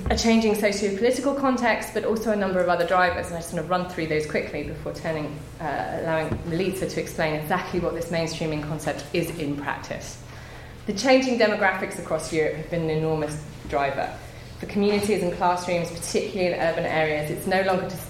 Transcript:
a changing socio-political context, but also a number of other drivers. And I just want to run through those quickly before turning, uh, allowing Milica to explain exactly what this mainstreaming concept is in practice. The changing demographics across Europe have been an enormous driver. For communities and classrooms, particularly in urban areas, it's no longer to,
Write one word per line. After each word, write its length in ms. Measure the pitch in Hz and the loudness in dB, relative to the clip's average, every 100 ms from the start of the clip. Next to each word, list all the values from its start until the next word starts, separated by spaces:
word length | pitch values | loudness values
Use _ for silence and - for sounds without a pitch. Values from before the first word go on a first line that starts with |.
| - | 0
a 60 | 226 | 2
changing 380 | 226 226 220 | 6 6 6
socio-political 800 | 202 208 202 202 196 240 254 277 | 4 2 2 0 2 2 2 2
context, 600 | 277 269 247 240 208 - | 2 2 2 2 2 -2
but 100 | 214 | -2
also 280 | 208 220 226 | 0 0 2
a 40 | 208 | 2
number 240 | 190 180 | 2 2
of 80 | 175 | 4
other 180 | 175 170 | 4 4
drivers. 420 | 185 180 - - | 4 4 2 -4
And 80 | 170 | -6
I 40 | |
just 140 | - | -4
want 100 | 170 | -4
to 60 | 156 | 0
run 180 | 180 175 | 0 0
through 200 | - 156 | -4 0
those 180 | 151 151 | 0 0
quickly 380 | - - 147 | -2 -2 -6
before 280 | 151 160 - | -6 -8 -8
turning, 420 | - 170 - - - - - | -6 -4 -4 -4 -8 -12 -8
uh, 420 | 160 139 - - | -4 -4 -4 -4
allowing 260 | 165 160 151 - 170 | 0 0 0 -4 -2
Milica 360 | 165 185 - 170 | 0 0 0 -2
to 140 | - | -2
explain 320 | 156 - 160 156 | -4 -2 0 0
exactly 440 | - 185 - 175 | 0 -2 0 -2
what 140 | 165 | -2
this 160 | 165 170 | -2 -2
mainstreaming 520 | 165 160 - 160 151 147 | -2 -2 -2 -2 -2 -4
concept 380 | 156 151 143 - | -4 -4 -4 -2
is 160 | 175 160 165 | -2 -2 -2
in 180 | 143 143 | -4 -4
practice. 640 | 143 - - - - - - - - - - - | -4 -6 -6 -8 -10 -14 -16 -16 -14 -16 -16 -10
The 80 | - | -6
changing 460 | 196 262 262 262 233 | 0 6 6 6 4
demographics 600 | 214 202 196 190 196 - | 4 4 2 2 -2 -6
across 320 | 170 160 - | -2 -2 0
Europe 260 | 160 151 156 | 0 0 0
have 140 | 160 | -4
been 120 | 170 | -2
an 80 | 160 | 0
enormous 520 | 156 160 156 151 151 - - - | 0 2 0 -2 -4 -10 -12 -4
driver. 420 | 143 139 135 - - - - - - | 0 0 0 -4 -6 -12 -14 -14 -12
For 80 | - | -4
communities 560 | 208 202 208 202 190 | 2 4 4 2 2
and 100 | 180 | 2
classrooms, 580 | - 180 180 - 175 165 | 2 2 2 0 0 -2
particularly 600 | - - 208 - 208 180 | -6 -2 -2 0 0 0
in 80 | - | 2
urban 240 | 165 160 | 0 0
areas, 460 | - 156 156 151 151 | 0 2 2 0 -2
it's 160 | - 190 | -2 0
no 160 | 190 | 2
longer 260 | 190 185 185 | 4 2 0
to, 80 | 175 | -6